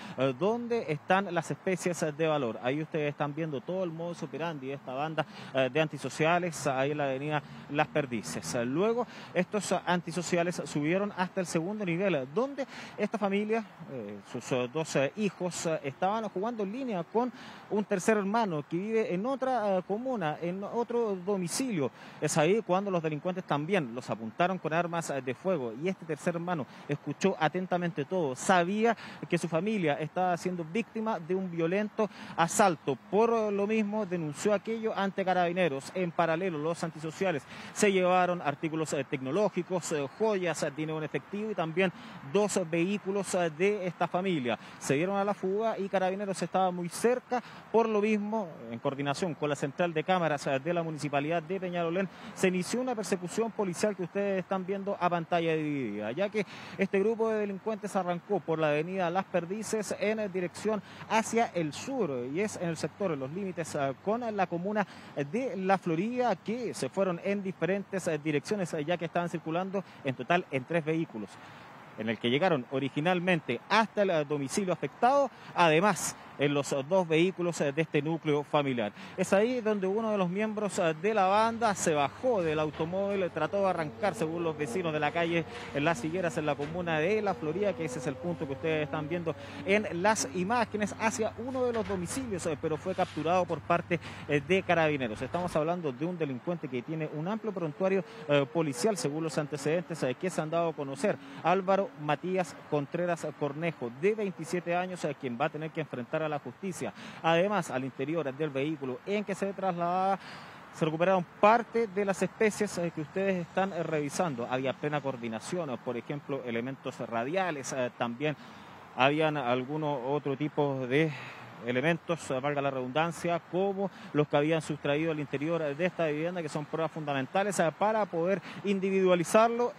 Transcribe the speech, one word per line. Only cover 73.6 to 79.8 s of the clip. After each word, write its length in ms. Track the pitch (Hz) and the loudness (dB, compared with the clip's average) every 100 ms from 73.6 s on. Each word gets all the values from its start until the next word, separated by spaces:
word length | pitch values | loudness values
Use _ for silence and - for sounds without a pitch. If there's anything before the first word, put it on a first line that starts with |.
| - | 2
hasta 320 | 208 220 - | 4 4 2
el, 80 | 196 | 2
eh, 160 | 160 | 2
domicilio 480 | 147 147 135 - 185 | 0 -2 -2 0 0
afectado, 580 | 160 147 - 240 285 277 - - | 0 -2 2 4 4 2 -2 -4
además 600 | - 170 156 208 170 - - - - | 6 8 8 6 2 -2 -8 -10 0
en 140 | 143 | 2
los 180 | 143 139 143 135 | 2 0 -2 2
dos 200 | 190 170 | 2 4
vehículos, 520 | 160 185 185 175 160 | 4 4 2 -2 0
eh, 120 | 151 | 0
de 100 | 139 | 2
este 180 | 160 151 | 2 2
núcleo 440 | 147 165 156 147 | 0 -2 2 0
familiar. 480 | 139 151 139 120 104 - - - | 2 2 2 2 -2 -4 -10 -4
Es 160 | 185 | 2
ahí 280 | 196 226 254 | 4 4 2
donde 280 | 214 208 | 0 0